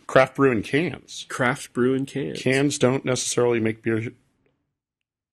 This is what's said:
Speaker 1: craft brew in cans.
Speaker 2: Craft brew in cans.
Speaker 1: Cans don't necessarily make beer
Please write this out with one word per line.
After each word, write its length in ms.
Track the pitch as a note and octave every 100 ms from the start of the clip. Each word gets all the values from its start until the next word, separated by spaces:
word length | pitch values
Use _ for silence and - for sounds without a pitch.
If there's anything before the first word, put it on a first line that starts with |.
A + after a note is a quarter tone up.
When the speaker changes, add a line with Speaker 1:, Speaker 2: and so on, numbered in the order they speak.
| -
Speaker 1:
craft 300 | C3+ C3 -
brew 160 | C#3
in 100 | A#2
cans. 640 | F#2+ C#3 E3+ - - - -
Speaker 2:
Craft 440 | - B2 B2+ -
brew 200 | - B2
in 120 | C3 C3+
cans. 340 | C#3 - -
Speaker 1:
Cans 380 | C#3 C3+ C#3+ C#3
don't 260 | B2 C3+
necessarily 540 | C3+ B2+ - - A#2+ A#2
make 240 | A2 A2+
beer 300 | A#2 A2 A2+ - _ _ _ _ _ _ _ _ _ _ _